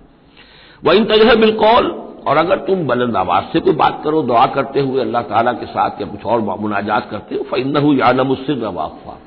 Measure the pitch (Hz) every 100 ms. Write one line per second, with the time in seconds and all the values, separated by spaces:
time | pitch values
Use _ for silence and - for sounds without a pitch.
0 | - _ _ - - - - - 131 190
1 | 220 214 220 226 220 214 214 240 - -
2 | - - - 147 165 190 - 190 143 123
3 | 123 101 90 92 - 160 185 156 - -
4 | 151 156 131 117 139 139 131 143 135 131
5 | 113 120 110 104 120 117 117 104 110 -
6 | 95 101 98 117 104 92 104 101 104 107
7 | - 104 - 427 - 131 131 147 147 135
8 | 117 127 131 135 151 135 107 87 80 -
9 | - -